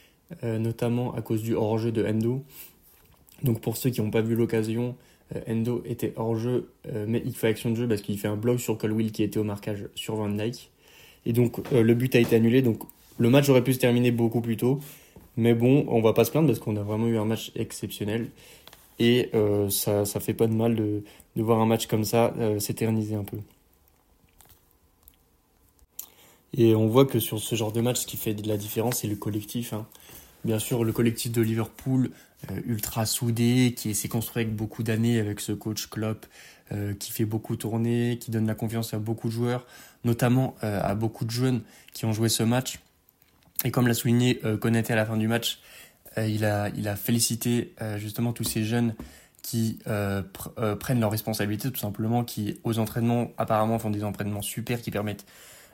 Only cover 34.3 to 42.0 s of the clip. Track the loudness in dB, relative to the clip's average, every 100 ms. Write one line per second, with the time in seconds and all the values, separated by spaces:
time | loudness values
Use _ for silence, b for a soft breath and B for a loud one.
34.3 | -4 -2 -4 -6 -4 -2 0 2 2 0
35.3 | -4 -6 -6 -4 -6 -6 -4 -4 -4 -10
36.3 | B B B -10 -6 -6 -6 -6 -2 -2
37.3 | -2 -4 -6 -4 -2 0 2 0 -2 -2
38.3 | 0 0 -2 -4 -4 -4 -4 -4 -4 -4
39.3 | -2 0 -2 -6 B B B -2 2 2
40.3 | 2 0 -2 -4 -2 -2 0 -2 -4 -6
41.3 | -2 0 0 -4 B B -6